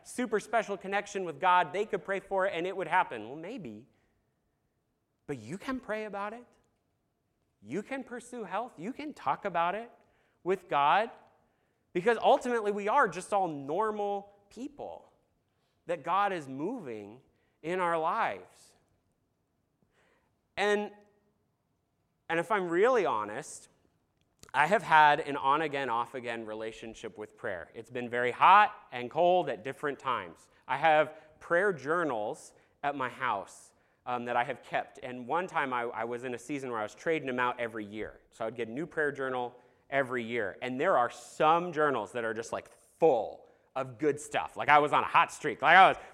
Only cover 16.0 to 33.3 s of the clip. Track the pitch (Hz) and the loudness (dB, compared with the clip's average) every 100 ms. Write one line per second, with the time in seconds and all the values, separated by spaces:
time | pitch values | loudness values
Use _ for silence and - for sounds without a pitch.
16 | 147 190 202 180 135 131 170 254 143 107 | -2 0 0 -2 -6 -8 -6 -6 -10 -10
17 | 101 123 _ _ _ _ 156 185 175 165 | -12 -18 _ _ _ _ -6 -2 0 2
18 | 160 220 180 98 - _ - _ _ _ | 0 0 -2 -4 -12 _ -20 _ _ _
19 | _ _ _ _ _ _ _ _ _ _ | _ _ _ _ _ _ _ _ _ _
20 | _ _ _ _ _ - 202 208 208 - | _ _ _ _ _ -2 2 2 -2 -10
21 | _ _ _ _ _ _ _ _ _ _ | _ _ _ _ _ _ _ _ _ _
22 | _ _ - 165 170 214 180 170 226 254 | _ _ -4 -4 0 -2 0 2 4 4
23 | 156 113 104 113 - - - _ _ _ | 2 0 -4 -8 -10 -16 -20 _ _ _
24 | _ _ _ _ - 131 156 214 160 156 | _ _ _ _ -4 2 4 2 6 8
25 | 151 147 143 139 135 147 160 139 131 117 | 8 6 0 0 2 2 2 -2 -2 -2
26 | 120 135 120 117 107 110 110 110 113 110 | -4 -8 -8 -8 -8 -8 -10 -10 -14 -12
27 | 110 104 107 _ 113 90 78 113 110 123 | -14 -12 -16 _ -8 -8 -10 -16 -10 -8
28 | 120 120 123 117 156 202 208 - - 123 | -4 -2 -2 6 8 10 8 0 -14 -10
29 | 120 151 175 180 156 - 131 131 147 131 | -6 2 4 4 0 -6 -8 -6 -6 -4
30 | 135 117 90 78 _ _ - 131 160 156 | -2 -4 -4 -16 _ _ -6 2 4 4
31 | 151 - - _ - 170 208 160 131 175 | 4 -4 -20 _ -2 2 2 -2 -2 -2
32 | 156 113 107 156 - _ _ _ 143 143 | 0 -2 -6 -8 -16 _ _ _ -6 -4
33 | 127 120 131 | -6 -2 -2